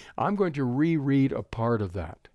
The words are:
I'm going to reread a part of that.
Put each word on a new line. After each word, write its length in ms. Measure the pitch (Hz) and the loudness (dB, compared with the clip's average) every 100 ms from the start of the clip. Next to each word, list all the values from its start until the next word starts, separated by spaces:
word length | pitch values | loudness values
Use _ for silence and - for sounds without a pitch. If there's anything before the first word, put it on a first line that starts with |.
| - - | -14 -4
I'm 180 | 147 202 | -2 0
going 180 | 185 | -2
to 100 | 139 | 0
reread 680 | 127 127 160 165 139 139 135 | -2 2 2 2 2 4 2
a 120 | - | 0
part 400 | - - 113 113 | -6 -4 0 0
of 100 | 98 | -2
that. 360 | 92 80 - - | -6 -8 -12 -20